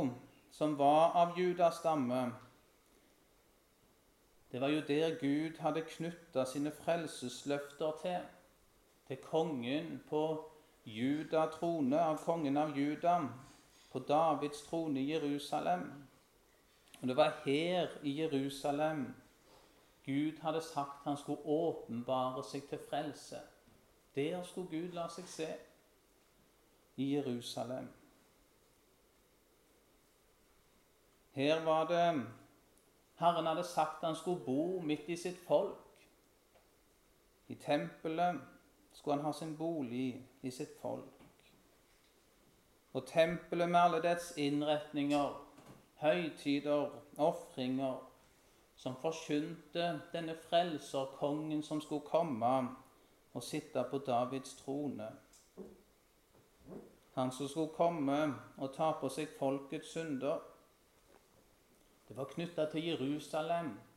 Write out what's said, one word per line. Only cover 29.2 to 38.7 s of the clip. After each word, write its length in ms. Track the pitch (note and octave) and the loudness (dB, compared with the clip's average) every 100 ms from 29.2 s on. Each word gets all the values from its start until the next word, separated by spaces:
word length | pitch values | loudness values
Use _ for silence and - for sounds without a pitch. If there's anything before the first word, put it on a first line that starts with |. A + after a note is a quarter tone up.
| _ _ _ _ _ _ _ _ _ _ _ _ _ _ _ _ _ _ _ _ _ C3 | _ _ _ _ _ _ _ _ _ _ _ _ _ _ _ _ _ _ _ _ _ 0
Her 280 | C#3 D#3+ D#3+ | 2 4 4
var 220 | D#3+ D#3+ | 4 4
det 140 | E3+ E3+ D3+ A2+ - - - _ _ _ _ _ - | 4 4 2 -2 -10 -20 -20 _ _ _ _ _ 2
Herren 260 | E3+ E3+ D#3+ | 4 4 2
hadde 180 | D#3+ | 0
sagt 400 | F3 - D#3 - | 0 0 0 0
han 120 | E3 D#3 | -4 -2
skulle 300 | - F3 - | -2 -2 0
bo 340 | C3+ E3+ F#3 | 0 0 0
midt 280 | D#3 D3+ D#3+ | -2 -2 -2
i 80 | E3+ | -6
sitt 200 | F#3 F3+ - | -6 -6 2
folk. 300 | D3+ C#3 - - - - _ _ _ _ _ _ _ _ _ _ _ _ _ - | 2 2 -4 -16 -20 -20 _ _ _ _ _ _ _ _ _ _ _ _ _ -14
I 80 | - | -8
tempelet 840 | - D3+ E3+ - E3 D#3+ F3 D#3 - - _ | 0 0 0 -6 -4 0 0 -2 -8 -20 _